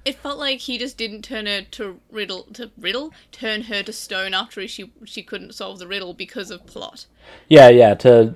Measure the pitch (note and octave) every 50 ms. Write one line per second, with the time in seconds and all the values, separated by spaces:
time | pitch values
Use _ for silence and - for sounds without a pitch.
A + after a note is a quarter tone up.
0 | - C4+ C4+ - - C#4+ C#4+ - D4 C#4 C4+ B3+ - - B3 A3+ A#3+ C4+ - -
1 | A3+ A3+ G#3 G#3+ - - C4 A3 G#3+ G#3 G3+ G3 F#3+ - - - A3+ G3 F3+ _
2 | _ _ - G#3+ G#3 F#3 F#3+ F#3 - _ G#3 - A#3+ G#3+ _ _ A#3 F3+ G3+ B3+
3 | D4 D#4+ _ _ _ _ _ - A#3 A3 G#3+ G#3+ A3+ A3 G#3+ G3+ G3 G#3 A3 -
4 | - - G#3 F#3+ F#3+ F#3+ F#3+ F#3+ A3 A#3 - G#3 F#3+ A#3 - - G3 - _ _
5 | A3 - - A3 - - - G3 - - - - G#3 F#3+ G3 F#3 F3+ F3 G3 G3+
6 | F#3+ F3+ F3 - G3 - - B3 G3 F3+ G#3 F3 _ _ - - - - - -
7 | - _ _ _ _ - - - _ - D#3 D3+ C3+ B2 A#2+ B2 A#2 G#2+ G2+ -
8 | - B2+ A#2+ A#2 A2+ A2+ -